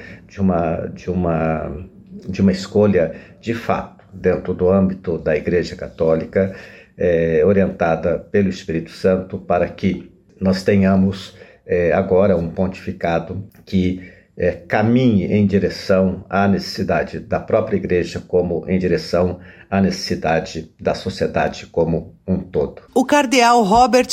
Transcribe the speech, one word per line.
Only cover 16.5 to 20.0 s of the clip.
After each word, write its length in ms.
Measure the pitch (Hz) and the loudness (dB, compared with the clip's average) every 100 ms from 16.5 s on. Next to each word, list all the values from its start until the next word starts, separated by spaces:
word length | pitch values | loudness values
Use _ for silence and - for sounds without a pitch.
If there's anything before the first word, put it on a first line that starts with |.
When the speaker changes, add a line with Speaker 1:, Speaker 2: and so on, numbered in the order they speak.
| 92 - - 90 82 73 80 | 0 -2 -6 -2 -2 -2 -8
Speaker 1:
da 180 | - 80 | -6 -6
própria 380 | - 110 - 98 | 0 0 0 -2
Igreja, 460 | - 90 82 - - | 0 0 0 -6 -2
como 380 | 92 90 82 - | 0 0 -2 -2
em 120 | 92 | 0
direção 640 | 90 85 - 85 90 87 - - - | 0 -2 0 0 0 -2 -12 -20 -4
à 100 | 98 | 0
necessidade 920 | 95 - | 0 0